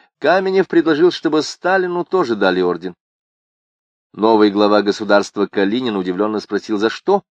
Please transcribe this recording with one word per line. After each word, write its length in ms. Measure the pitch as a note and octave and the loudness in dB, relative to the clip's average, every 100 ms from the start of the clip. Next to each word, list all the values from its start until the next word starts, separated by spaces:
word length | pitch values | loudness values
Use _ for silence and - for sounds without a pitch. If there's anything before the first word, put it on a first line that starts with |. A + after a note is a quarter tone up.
| _ _ | _ _
Каменев 480 | C#3+ F3+ F#3+ F#3+ F3+ | 0 0 0 0 0
предложил, 420 | E3+ D#3 D3 F3 | 0 2 2 2
чтобы 320 | - E3 D#3 | 0 -2 -2
Сталину 640 | C#3+ - F3 F#3+ F3+ F3 E3+ | -2 -6 -2 0 -2 -4 -4
тоже 300 | F#3 C3+ G#2+ | -2 -2 0
дали 260 | G2 F#2 | 0 0
орден. 320 | F2+ F2 F#2 F#2 _ _ _ _ _ _ _ _ _ _ _ | 0 -4 -8 -14 _ _ _ _ _ _ _ _ _ _ _
Новый 380 | - G#2+ A2 G#2+ | -2 2 4 4
глава 320 | G2 G#2 G#2 | 4 2 2
государства 640 | G2+ G2 G#2 G2+ G2 - G2 | 2 -2 0 0 0 -4 -4
Калинин 480 | - G2 A#2 B2+ G2+ | 0 -2 -2 -4 -4
удивлённо 440 | F#2 F2+ G#2+ G#2+ | -4 -2 -2 -4
спросил, 380 | - G2+ - G#2+ | -6 -6 -4 -2
за 140 | A2 | -2
что. 320 | - - G3 - | -2 -2 -2 -4